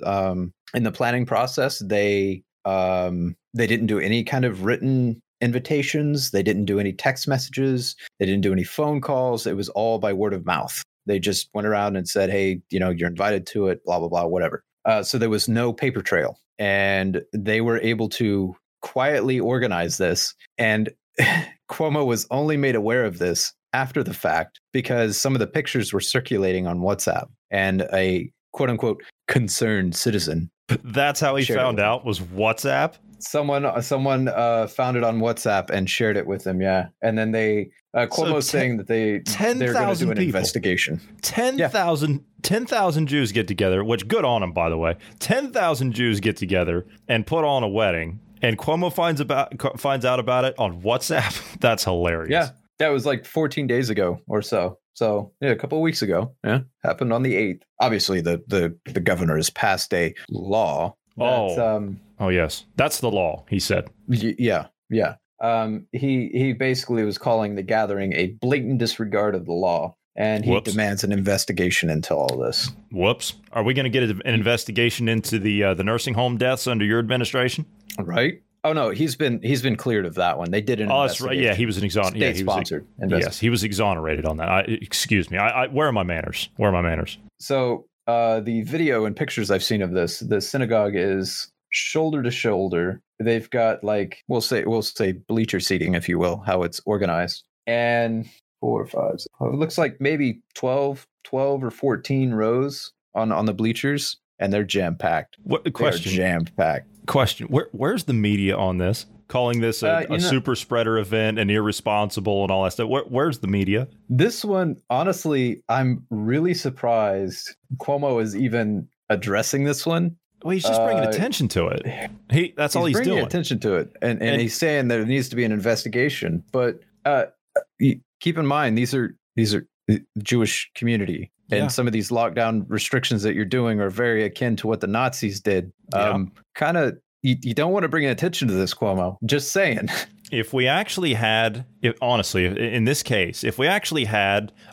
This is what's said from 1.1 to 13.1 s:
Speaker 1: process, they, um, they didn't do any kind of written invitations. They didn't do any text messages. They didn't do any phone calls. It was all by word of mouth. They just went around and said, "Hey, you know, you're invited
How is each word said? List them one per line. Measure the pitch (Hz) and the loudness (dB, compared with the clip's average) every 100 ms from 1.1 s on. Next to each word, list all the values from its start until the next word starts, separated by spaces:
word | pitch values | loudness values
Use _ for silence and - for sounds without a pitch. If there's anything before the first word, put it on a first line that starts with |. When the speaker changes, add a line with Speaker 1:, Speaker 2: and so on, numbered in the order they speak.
| 123 123 | 0 0
Speaker 1:
process, | 110 127 - 135 - | 0 0 0 -2 -2
they, | 98 104 101 101 98 92 - _ 98 | -2 2 2 2 0 -2 -10 _ -2
um, | 95 92 92 90 90 87 - _ | 0 2 2 0 -2 -4 -6 _
they | 113 110 | -2 0
didn't | 113 110 | 2 2
do | 104 | 0
any | 95 117 113 | 2 0 0
kind | 131 | 0
of | 127 92 98 | 0 0 -2
written | 120 131 131 123 113 _ - | 0 2 2 0 -2 _ -4
invitations. | 120 123 127 151 139 156 151 147 131 | 0 0 0 -2 0 0 0 0 0
They | 98 | 0
didn't | 98 98 101 | 2 2 2
do | 101 | 0
any | 101 | 0
text | 92 139 131 - | 0 -2 -2 -2
messages. | 131 131 - 135 127 123 - - - | -2 -2 -2 0 0 -4 -10 -12 -4
They | 95 | 0
didn't | 98 | 2
do | 98 | 2
any | 95 | 0
phone | 87 - 151 147 | 0 -2 -2 -2
calls. | 131 131 127 117 113 | -2 0 0 -2 -2
It | 98 | -4
was | 101 | -4
all | 101 113 113 | -2 0 0
by | 104 | 0
word | 95 104 | 0 0
of | 95 87 | -2 -2
mouth. | 82 52 - - _ - | -2 -2 -8 -12 _ -2
They | 101 | -2
just | 87 95 - | 0 -2 -4
went | 107 107 | -4 0
around | 104 104 95 | 0 0 -2
and | 85 | -2
said, | 104 95 | 0 2
"Hey, | 98 98 90 - | 2 0 -2 -4
you | 92 | -2
know, | 92 | 0
you're | 85 | 0
invited | 87 | -2